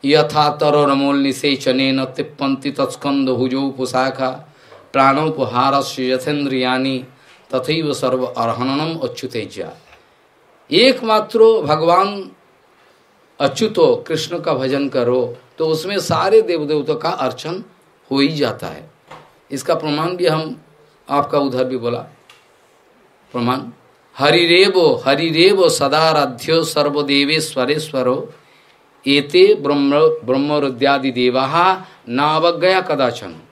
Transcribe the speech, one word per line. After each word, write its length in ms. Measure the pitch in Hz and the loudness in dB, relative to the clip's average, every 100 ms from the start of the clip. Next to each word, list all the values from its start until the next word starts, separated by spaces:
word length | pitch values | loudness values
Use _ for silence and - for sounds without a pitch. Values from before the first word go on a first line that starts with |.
| 139 | 4
"यथा 440 | 151 151 151 147 | 2 2 2 0
तररमोल 640 | - 151 147 143 139 139 139 | 2 2 4 2 2 0 0
निषेचनेन 880 | 139 131 147 135 135 131 135 135 131 | 0 0 -2 -2 0 0 0 -2 -4
तिप्पन्ति 640 | - 143 - 139 135 143 | -6 -8 -6 -4 -4 -6
तत्स्कन्द 580 | 135 131 - 143 139 131 | -4 -4 -4 -4 -2 0
भुजौ 400 | 123 127 131 139 | 0 -2 -2 -4
पुशाखा 880 | 131 131 127 131 131 131 131 - _ - - - | -4 -4 -2 -2 -2 -6 -6 -16 _ -20 -20 -8
प्राणोपहारस्य 1160 | 139 135 139 156 156 120 120 135 139 127 - 127 | 2 4 4 0 -2 -4 0 0 0 -2 -6 -4
यथेन्द्रियाणि 960 | 127 127 147 143 131 127 127 135 131 131 _ _ - _ | -2 -2 -4 -2 -2 -2 -2 -2 -4 -8 _ _ -20 _
तथैव 400 | 135 127 160 151 | -6 -2 -4 -2
सर्व 320 | 139 135 127 127 | -2 -2 -2 -4
अर्हणनम 720 | - 117 113 127 139 160 165 | -4 -4 -2 -2 -2 -4 -4
अच्युतेज्या।" 760 | - - 127 117 98 - 85 - _ - _ _ _ _ _ _ _ | -8 -8 -10 -8 -10 -12 -14 -14 _ -20 _ _ _ _ _ _ _
एकमात्र 920 | 160 247 254 220 214 214 226 220 220 | 4 4 4 0 0 0 4 6 4
भगवान 720 | 143 151 165 175 196 202 190 - _ _ _ _ _ _ _ _ _ _ | 2 0 4 2 2 -4 -12 -18 _ _ _ _ _ _ _ _ _ _
अच्युतो 560 | 277 - 220 - 156 156 - | -4 0 -2 2 2 2 -2
कृष्ण 320 | 156 - 170 | -6 -4 -6
का 140 | 143 | -2
भजन 360 | 139 131 139 139 | -2 0 -2 -2
करो 480 | 131 120 127 117 117 _ _ | -2 0 0 -2 -6 _ _
तो 100 | 160 | -2
उसमें 320 | 156 175 202 | -2 -2 -4
सारे 420 | 165 160 180 220 | -2 0 4 4
देव 240 | 214 170 147 | 4 -2 0
देवताओं 320 | 151 143 151 | -2 -2 -2
का 120 | 170 | -2
अर्चन 540 | - 131 123 151 180 - _ _ _ _ | -2 -4 -4 -10 -10 -12 _ _ _ _
हो 80 | 139 | 0
ही 80 | 139 | 0
जाता 400 | 156 131 104 92 | 0 -4 -4 -10
है। 240 | 76 78 _ _ - - _ _ | -14 -18 _ _ -20 -20 _ _
इसका 240 | 135 - 160 | -12 -4 -2
प्रमाण 400 | 151 147 165 180 | -2 -2 -4 -2
भी 120 | 175 | 0
हम 340 | 156 160 - _ _ _ _ _ | 0 -4 -12 _ _ _ _ _
आपका 300 | 139 143 147 | -2 0 0
उधर 240 | 143 127 | 0 -2
भी 140 | 127 127 | -2 -2
बोला 220 | 117 120 - - _ - _ _ _ _ _ _ _ _ _ | -4 -6 -10 -20 _ -20 _ _ _ _ _ _ _ _ _
प्रमाण, 300 | 127 120 131 - - _ _ _ - | -4 -2 -2 -6 -18 _ _ _ -2
"हरिरेवो 880 | 139 170 170 175 196 190 160 120 135 | 2 2 4 6 6 6 4 2 0
हरिरेवो 640 | 135 165 156 180 202 175 | 0 0 4 4 6 2
सदाराध्यो 920 | - 139 147 160 151 139 120 - 165 | 2 0 2 2 2 0 -4 -2 0
सर्वदेवेश्वरेश्वरो 1700 | 156 - 147 143 143 139 143 156 156 - 123 151 - 135 127 170 220 - _ _ _ _ _ _ - | 0 0 0 0 0 0 2 0 -2 -4 -2 -2 -4 -2 -2 -2 -6 -16 _ _ _ _ _ _ 0
एते 460 | 143 143 180 196 | 0 2 6 6
ब्रह्म 540 | 214 143 143 139 143 160 | 6 2 0 2 4 4
ब्रह्मरुद्यादि 1040 | 156 113 131 143 147 139 123 135 139 135 | 2 -2 -2 0 0 -2 0 0 2 0
देवाः 720 | 123 123 127 135 160 180 190 - - - | 0 0 2 0 2 2 0 -6 -20 -8
नावज्ञया 720 | 120 147 156 170 170 180 185 | -2 0 2 0 2 2 2
कदाचन।" 600 | 180 147 127 113 98 80 - | 0 0 0 -2 -12 -18 -20